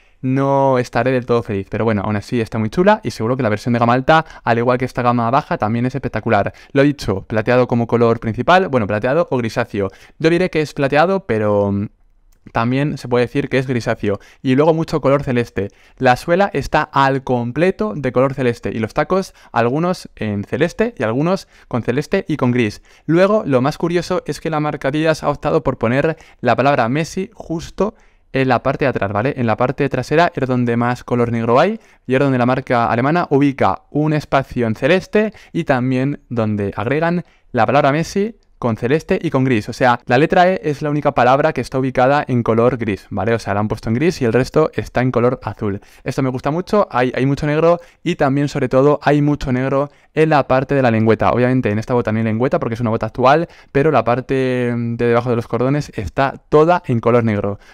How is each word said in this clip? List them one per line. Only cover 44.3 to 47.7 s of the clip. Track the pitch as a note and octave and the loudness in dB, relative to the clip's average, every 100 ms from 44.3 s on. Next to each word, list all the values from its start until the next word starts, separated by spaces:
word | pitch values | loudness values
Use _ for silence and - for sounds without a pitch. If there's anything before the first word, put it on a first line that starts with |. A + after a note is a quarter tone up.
resto | A#2+ C3 D3+ D#3 | 0 0 0 0
está | - G#2 A#2+ | -2 -6 -2
en | B2+ | 0
color | A#2+ B2 B2+ | 0 0 -2
azul. | A2 - G#2 G2 - - | -8 -6 -6 -6 -12 -14
Esto | C#3 C#3 | -8 -4
me | C3+ | -4
gusta | B2+ C#3+ | -4 -4
mucho, | E3 F#3 G#3 - | -6 -2 0 0
hay, | A#2+ B2+ - | 0 0 0
hay | C3+ | -2
mucho | C#3 D3+ | 0 -2
negro | D3+ E3 | 2 2